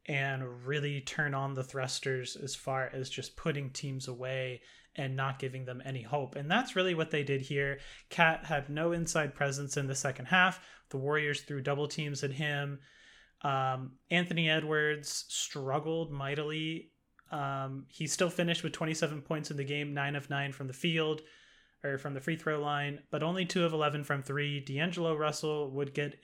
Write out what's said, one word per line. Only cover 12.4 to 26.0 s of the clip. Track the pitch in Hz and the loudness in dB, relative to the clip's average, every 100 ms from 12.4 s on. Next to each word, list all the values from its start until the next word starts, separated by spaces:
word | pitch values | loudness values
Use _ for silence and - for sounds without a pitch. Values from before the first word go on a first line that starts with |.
| 151 143 143 139 - - - - - - | -2 0 -2 -6 -14 -20 -20 -20 -20 -4
Um, | 143 135 131 131 131 - - | 0 2 2 0 -6 -10 0
Anthony | 175 175 170 160 | 2 2 2 4
Edwards | 156 151 151 151 151 147 - - | 4 4 2 2 0 -4 -6 -4
struggled | - - 147 135 143 156 165 160 | -4 -4 -4 -2 0 0 -2 -2
mightily. | 139 135 147 151 156 160 165 - _ _ _ - | -4 -2 -2 -2 -2 -2 -4 -8 _ _ _ -8
Um, | 151 139 135 135 135 139 | -4 -2 -2 -4 -8 -10
he | - 156 | -6 -2
still | - 180 | 2 2
finished | 175 170 165 | 4 2 2
with | 160 | -2
twenty-seven | - 160 160 156 151 | -2 -2 0 0 -2
points | - 156 151 | -2 -2 -2
in | 143 | -4
the | |
game, | 139 147 147 | -2 -2 -2
nine | 143 139 143 | -2 -2 -2
of | 135 | -2
nine | 139 139 | -2 -2
from | 131 135 | -4 -8
the | |
field, | 127 175 160 156 156 - - - - _ _ | -2 2 4 2 0 -6 -20 -20 -20 _ _
or | 139 135 | -2 -2
from | 143 | -2
the | 135 | -4
free | 165 | -2
throw | 160 156 151 | 0 2 2
line, | 147 143 143 143 - | 2 2 0 -4 -4
but | 151 | 0
only | 156 185 180 | 0 2 2
two | 185 | 4
of | 170 | 4
eleven | 156 147 147 | 4 2 2
from | 143 139 | 0 -2
three. | 131 143 143 143 | 0 0 0 -2
D'Angelo | 135 139 175 175 165 151 | -2 0 0 2 2 2
Russell | 151 151 156 151 139 | 2 2 0 0 0
would | 135 139 | 0 -2
get | 147 | 0